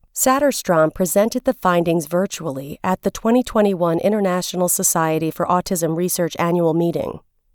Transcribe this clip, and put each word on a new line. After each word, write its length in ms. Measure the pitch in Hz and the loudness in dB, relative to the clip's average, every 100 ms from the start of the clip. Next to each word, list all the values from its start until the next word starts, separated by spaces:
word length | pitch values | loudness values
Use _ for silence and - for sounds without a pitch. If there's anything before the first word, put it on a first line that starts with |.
| _ - | _ -2
Satterstrom 800 | 262 269 294 - - 165 156 | 0 2 2 0 0 2 2
presented 500 | - 185 202 220 247 | 0 0 2 0 0
the 100 | - | -2
findings 540 | - 185 175 170 170 151 | -2 0 2 2 0 0
virtually 720 | 175 196 - 160 135 139 - | -2 -2 -6 -8 -8 -10 -6
at 200 | 185 185 | -4 -2
the 80 | 196 | -4
twenty 320 | - 226 247 | -2 0 0
twenty-one 560 | 247 226 208 185 175 165 | 2 2 2 2 0 2
International 680 | 190 214 196 180 180 180 180 | 0 0 0 -2 -4 -2 -2
Society 640 | - - 175 160 160 160 | 0 0 0 0 0 -2
for 160 | - 175 | -2 0
Autism 500 | 180 - 180 160 165 | 0 0 -2 0 0
Research 400 | 180 - 165 - | -2 0 -2 0
annual 340 | 170 175 165 | 0 2 2
meeting. 460 | 160 170 147 - - _ _ _ | 2 0 -2 -6 -10 _ _ _